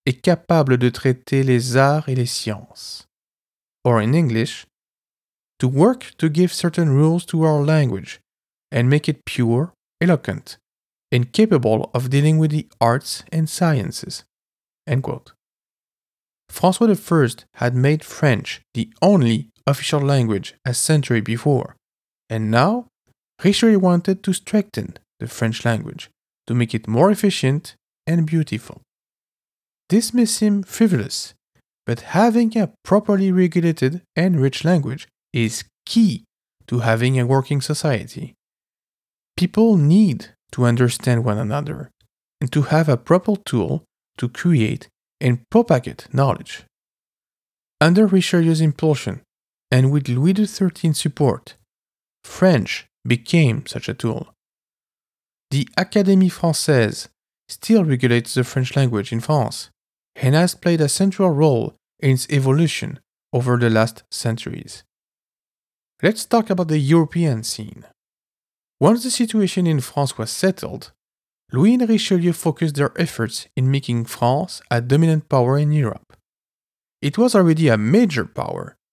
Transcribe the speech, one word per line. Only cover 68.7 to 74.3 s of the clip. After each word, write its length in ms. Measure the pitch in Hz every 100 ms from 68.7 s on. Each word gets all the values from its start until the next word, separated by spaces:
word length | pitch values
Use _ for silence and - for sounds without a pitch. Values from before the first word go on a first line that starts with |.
| -
Once 240 | 156 233
the 80 | 247
situation 560 | - 233 220 190 185 170
in 120 | 147
France 380 | - 143 139 -
was 140 | 113
settled, 600 | - 185 185 - - - _ _ _ _ _ _
Louis 240 | 123 208 247
and 120 | 226
Richelieu 460 | 220 - 185 175
focused 420 | 165 165 - 160 143
their 180 | 143 -
efforts 480 | 165 - 113 - - -
in 140 | 131
making 360 | 139 127 120 117
France 560 | - 120